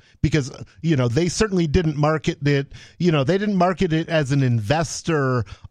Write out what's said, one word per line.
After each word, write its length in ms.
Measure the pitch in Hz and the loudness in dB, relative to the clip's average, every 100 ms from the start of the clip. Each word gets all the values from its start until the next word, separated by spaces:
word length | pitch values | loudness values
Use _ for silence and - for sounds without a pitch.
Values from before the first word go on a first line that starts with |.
| _ _ | _ _
because, 280 | 160 156 127 - - - | -2 0 -2 -10 -20 -6
you 140 | 160 147 | 0 2
know, 120 | 123 | 2
they 220 | 117 175 | 2 0
certainly 380 | - 220 190 165 | 0 0 0 2
didn't 300 | 139 160 147 | 2 0 0
market 420 | 151 156 - 160 143 | 0 0 -2 -2 0
it, 240 | 143 139 - - - | 0 -2 -12 -16 -2
you 140 | 175 | 0
know, 120 | 156 | 2
they 140 | 131 190 | 2 0
didn't 200 | 208 196 | 0 2
market 360 | 175 170 190 | 2 2 0
it 160 | 160 160 | 0 0
as 220 | 160 135 | -2 0
an 100 | 143 | 0
investor 1040 | 131 120 101 147 160 - - 156 131 127 110 - - | 2 0 0 -2 -2 -6 -4 -2 0 -2 -4 -10 -16